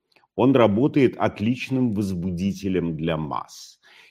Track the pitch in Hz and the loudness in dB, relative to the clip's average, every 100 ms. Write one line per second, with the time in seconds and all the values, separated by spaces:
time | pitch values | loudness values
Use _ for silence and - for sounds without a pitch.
0 | _ _ _ - 123 131 110 101 147 151 | _ _ _ 0 4 6 4 4 2 4
1 | 123 - 104 - 107 127 - 131 123 104 | 2 2 -4 -2 -4 -4 -4 -2 0 -2
2 | 98 90 92 87 98 - 101 90 85 78 | -4 -4 -4 -4 -4 -4 -4 -2 -2 -4
3 | 80 78 76 62 - - - - _ - | -4 -4 -4 -8 -10 -16 -20 -20 _ -20
4 | _ | _